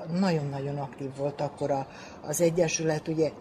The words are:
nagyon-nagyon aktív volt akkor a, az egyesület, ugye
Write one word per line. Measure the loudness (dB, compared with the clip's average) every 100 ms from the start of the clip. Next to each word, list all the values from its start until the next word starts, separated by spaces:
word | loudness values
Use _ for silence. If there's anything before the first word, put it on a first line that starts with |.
| -4 2
nagyon-nagyon | 4 4 0 -2 -4 -4
aktív | -6 -6 -8 -2
volt | -4 0
akkor | -4 -2 0
a, | 0 -2 -10 -16 -12
az | -4 2
egyesület, | 4 4 2 2 2 0 0
ugye | 2 2 0